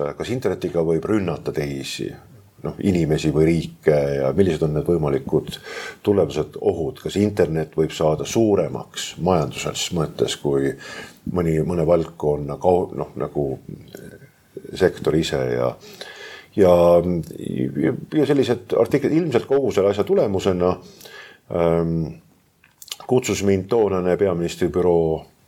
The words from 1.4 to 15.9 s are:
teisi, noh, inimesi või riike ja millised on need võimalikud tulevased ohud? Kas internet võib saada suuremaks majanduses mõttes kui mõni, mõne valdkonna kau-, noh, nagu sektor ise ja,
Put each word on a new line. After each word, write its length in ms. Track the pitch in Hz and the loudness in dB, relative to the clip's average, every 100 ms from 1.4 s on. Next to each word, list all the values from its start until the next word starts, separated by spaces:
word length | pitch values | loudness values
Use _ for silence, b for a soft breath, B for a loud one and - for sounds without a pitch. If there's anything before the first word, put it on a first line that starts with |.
| - | -4
teisi, 560 | 71 71 69 67 - - - - - - _ | -4 -4 -6 -8 -8 -8 -10 -20 -20 -20 _
noh, 140 | - - | -10 -4
inimesi 520 | - 90 78 78 78 | 0 2 2 0 0
või 140 | 73 78 | 2 4
riike 500 | 82 - - - 76 71 | 2 -2 -4 2 2 2
ja 200 | 69 67 | 0 0
millised 280 | 69 95 78 | 2 2 2
on 100 | 80 | 0
need 120 | 76 73 | 0 0
võimalikud 680 | 87 76 67 - 78 - - B B B B | 0 2 -2 0 -2 -2 -12 B B B B
tulevased 560 | - 101 80 69 - - | 0 2 2 0 -6 -2
ohud? 420 | - 143 78 - | -2 -2 -4 -6
Kas 140 | 78 95 | -6 0
internet 560 | 104 104 82 80 78 - | 0 2 0 0 -4 -2
võib 180 | 78 | -2
saada 320 | - 78 78 71 | 0 0 0 -2
suuremaks 880 | - 110 98 78 62 - - - - | 0 2 2 0 -4 -10 -12 -12 -4
majanduses 720 | 82 90 69 - 76 69 - | 0 2 0 -4 -8 -6 -6
mõttes 440 | 87 78 - - - | -4 -4 -2 -4 -2
kui 320 | 73 69 69 67 B B B B - | -2 0 0 -4 B B B B -6
mõni, 300 | 90 85 80 | -2 0 0
mõne 240 | 78 87 78 | 0 0 2
valdkonna 720 | 85 78 - 73 73 71 71 | 2 0 -4 -2 -2 -4 -2
kau-, 340 | 87 90 - | 2 2 0
noh, 160 | - 67 | -6 -8
nagu 340 | - 69 - 69 65 - - - - - - - _ _ - - | -6 -6 -4 -4 -6 -12 -18 -18 -20 -18 -20 -20 _ _ -18 -14
sektor 440 | - 90 - 87 76 | 0 0 2 0 0
ise 220 | 82 73 64 | 0 -2 -2
ja, 240 | 60 62 60 B | 0 -2 -4 B